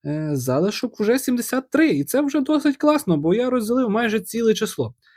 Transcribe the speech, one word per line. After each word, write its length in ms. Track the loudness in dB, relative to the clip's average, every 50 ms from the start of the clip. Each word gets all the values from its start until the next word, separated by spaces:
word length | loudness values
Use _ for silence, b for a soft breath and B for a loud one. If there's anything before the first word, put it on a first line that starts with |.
| -6
е, 240 | -4 -4 -4 -2 -2 -4
залишок 640 | -2 -2 0 0 0 0 0 -2 -4 -6 -8 -4 -2
вже 200 | 0 0 0 0
сімдесят 500 | 0 -2 -2 -2 -2 -2 -4 -4 -4 _
три. 200 | 2 2 4 4
І 140 | 2 0 -2
це 180 | 0 0 0
вже 200 | 0 0 0 -2
досить 360 | 0 2 0 2 2 0 0
класно, 400 | _ 2 2 2 2 2 0 0
бо 160 | 2 2 2 2
я 160 | 2 0 0
розділив 400 | 0 -2 0 0 0 0 0 0
майже 300 | 0 0 0 0 0 -2
ціле 340 | -4 -4 -4 0 2 2 2
число. 420 | 2 -2 -4 -4 -4 -6 -6 -6 b b b b